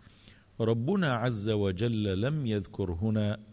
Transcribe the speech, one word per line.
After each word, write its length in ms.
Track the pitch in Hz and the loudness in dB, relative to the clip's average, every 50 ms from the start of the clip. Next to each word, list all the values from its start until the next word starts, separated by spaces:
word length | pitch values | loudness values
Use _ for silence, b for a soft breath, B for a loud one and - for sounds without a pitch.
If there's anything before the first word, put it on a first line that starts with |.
| B B B B B B B B B B - - | B B B B B B B B B B -6 -2
ربنا 540 | 113 110 117 117 117 143 202 202 180 147 127 | 0 0 2 0 0 0 0 2 2 2 2
عز 340 | 113 113 127 120 107 98 110 | 2 0 -2 -2 -2 -2 0
وجل 720 | 110 104 101 98 92 90 110 120 117 107 104 101 92 92 | 0 2 2 0 0 0 0 0 2 0 0 0 0 0
لم 260 | 107 135 156 156 139 | 0 0 0 -2 -2
يذكر 460 | 117 107 104 92 - - - 101 87 87 | 0 0 -2 -2 -4 -4 -4 -2 -2 -2
هنا 480 | 85 104 110 107 107 107 104 107 104 - - | -2 0 0 2 2 2 0 -2 -4 -8 -18